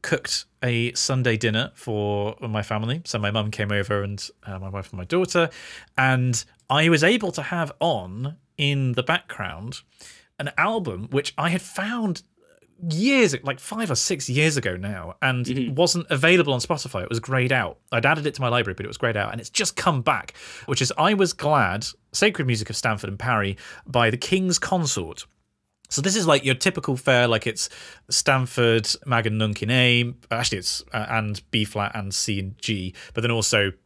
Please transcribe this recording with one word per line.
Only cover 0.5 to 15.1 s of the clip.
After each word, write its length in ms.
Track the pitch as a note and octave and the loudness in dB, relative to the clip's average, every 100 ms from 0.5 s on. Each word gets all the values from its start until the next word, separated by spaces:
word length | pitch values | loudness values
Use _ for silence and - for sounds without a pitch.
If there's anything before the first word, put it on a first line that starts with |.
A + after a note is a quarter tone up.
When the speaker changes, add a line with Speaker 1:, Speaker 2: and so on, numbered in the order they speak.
| _ | _
Speaker 1:
a 280 | B2 A#2 A#2+ | -2 0 0
Sunday 440 | - - C3 B2 A2+ | -2 0 2 2 2
dinner 340 | A2+ A2 C#3+ - | 2 0 -4 -8
for 600 | - G#2+ G#2 G#2 G#2 A2+ | -6 -2 -2 -2 -4 -6
my 220 | A#2+ G#2+ | -6 -4
family. 380 | G2+ G#2+ A2+ D3 E3+ | -2 -4 -2 -4 -4
So 140 | A2+ | -4
my 100 | G#2 | -2
mum 220 | A2 G#2+ | -2 -4
came 200 | - G#2 | -4 -2
over 300 | G#2 G2+ G#2 | -2 0 -2
and, 240 | G2+ G2+ - - - | -2 -8 -12 -14 -12
uh, 100 | F#2+ | -10
my 120 | F#2+ | -8
wife 200 | G2 F#2+ | -10 -10
and 60 | G2 | -10
my 80 | F2+ | -2
daughter, 440 | E3+ F3+ F3 E3 - - - - - | 0 2 2 0 -2 -18 -18 -8 2
and 480 | C3 B2+ B2+ A#2 - _ _ | 4 4 2 0 -4 _ _
I 180 | C#3 D#3+ | 2 4
was 140 | D#3+ | 6
able 280 | E3 A#3+ G#3 | 6 4 0
to 80 | E3+ | -6
have 280 | C#3+ E3+ D3+ - | -6 -4 -4 -2
on 580 | E3+ B2 F#2 G2 C3+ D#3 _ - | 0 0 -4 -8 -8 -8 _ 0
in 360 | C#3+ C#3+ C3 | 2 2 2
the 100 | A#2+ | 0
background 760 | - F3 _ - F#2+ D#2+ A2 C3+ _ _ - - _ _ | 0 -2 _ -10 -8 -8 -10 -12 _ _ -20 -20 _ _
an 100 | C#3+ - | -6 0
album 500 | F3 A3 E3+ F#2 A2 | 0 0 -4 -6 -2
which 220 | C3+ C#3+ - | -2 -2 -2
I 120 | D#3+ | 0
had 120 | F3 | 0
found 600 | - - G3+ A#3+ G#3+ E3 - _ _ _ _ _ F3 | -4 -6 -4 -2 -2 -4 -8 _ _ _ _ _ -4
years, 460 | D#3 A#3 C#4 G#3+ C3+ | 0 4 4 4 2
like, 160 | C#3 C3+ | -4 -6
five 320 | - G#3+ A3 | -6 -6 -2
or 40 | B2+ | 0
six 320 | - D#3+ C3+ | 0 -2 0
years 300 | B2+ D#3 C#3+ | 2 2 2
ago 180 | A2+ F2+ | -2 -4
now, 400 | G2 G2 E2 | -6 -8 -10